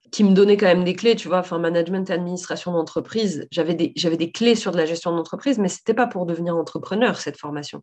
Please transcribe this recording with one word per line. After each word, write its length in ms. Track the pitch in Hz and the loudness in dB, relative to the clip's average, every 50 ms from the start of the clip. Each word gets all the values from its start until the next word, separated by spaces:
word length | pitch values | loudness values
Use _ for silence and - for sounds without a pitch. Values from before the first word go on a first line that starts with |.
| _ _ | _ _
qui 120 | - - 208 | 0 2 4
me 120 | 196 190 | 6 8
donnait 200 | 190 202 202 202 | 8 8 6 6
quand 120 | 202 214 185 | 6 6 4
même 160 | 175 180 180 | 4 4 2
des 100 | 175 180 | 0 -2
clés, 220 | 180 - 233 233 | 0 2 2 2
tu 120 | - - 165 | 2 0 -2
vois, 120 | 170 185 | -2 -2
enfin, 180 | 175 - 175 170 | 0 -2 -4 -2
management 500 | 170 170 170 170 170 165 190 190 190 190 | -2 0 0 0 0 0 -2 -4 -2 -2
et 60 | 185 | -2
administration 580 | 170 180 175 180 180 180 - 156 185 - 180 175 | -4 -4 -4 -6 -8 -8 -8 -8 -8 -6 -4 -2
d'entreprise. 720 | 170 160 156 - 165 143 - - 220 220 196 160 143 135 131 | -2 -2 -2 -4 -8 -6 -4 -4 -2 -2 -2 -2 -4 -8 -8
J'avais 240 | - 170 160 156 175 | -4 -2 -2 0 0
des, 180 | 160 170 151 - | 0 0 -2 -2
j'avais 220 | - - 170 160 165 | -2 -2 0 0 0
des 140 | 165 165 | -2 -4
clés 220 | - - 226 240 233 | -4 0 2 4 4
sur 180 | 226 - 202 | 2 2 -2
de 60 | 175 180 | 0 0
la 80 | 160 | 0
gestion 300 | 156 170 165 - 180 170 | 0 -2 -4 -4 -4 -4
d'entreprise, 420 | 165 160 - - - - 277 269 220 | -4 -4 -6 -8 -6 -2 0 0 2
mais 100 | 202 180 | 0 -2
c'était 280 | - - - - 220 | -2 -4 -4 -2 0
pas 100 | 220 247 | 0 0
pour 220 | 233 - 190 180 170 | -2 -2 -4 -4 -4
devenir 280 | 170 165 170 175 170 | -4 -4 -4 -2 -2
entrepreneur, 600 | 165 160 160 - 160 139 - 190 208 247 226 180 147 | -2 -2 -4 -6 -10 -8 -6 -2 0 0 0 0 -2
cette 220 | - 151 143 - | -6 -10 -10 -10
formation. 420 | - 151 147 151 147 - - 147 | -10 -10 -10 -10 -10 -10 -14 -16